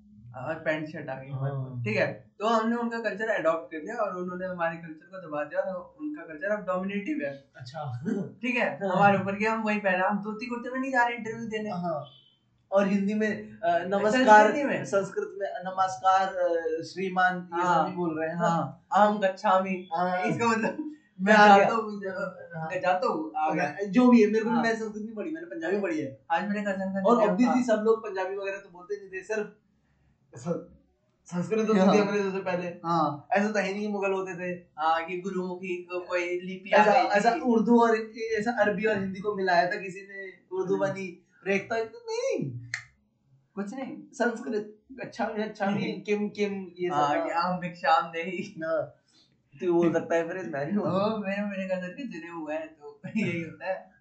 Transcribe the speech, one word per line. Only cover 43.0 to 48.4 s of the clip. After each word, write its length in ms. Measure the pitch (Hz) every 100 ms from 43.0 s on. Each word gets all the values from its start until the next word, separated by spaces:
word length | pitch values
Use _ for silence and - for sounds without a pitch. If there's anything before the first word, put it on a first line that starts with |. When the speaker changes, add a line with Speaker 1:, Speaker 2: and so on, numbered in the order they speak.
| _ _ _ _ _
Speaker 1:
कुछ 200 | - 202
नहीं। 280 | 254 247 - -
Speaker 2:
संस्कृत, 680 | - 240 220 269 214 214 - _ -
अच्छा 240 | - -
भी, 180 | 220 220
अच्छा 240 | 214 - 196
भी, 260 | 202 175
Speaker 1:
<laughs> 140 | 147 -
Speaker 2:
किम, 220 | 208 208
किम, 380 | - 202 196 180 170
ये 100 | 175
सब 60 |
Speaker 1:
हाँ, 220 | 151 147 160
Speaker 2:
ना। 80 |
Speaker 1:
कि 60 | 165
आम 280 | 165 180 180
भिक्षाम 540 | 175 - 175 165 170
देहि। 420 | 165 175 185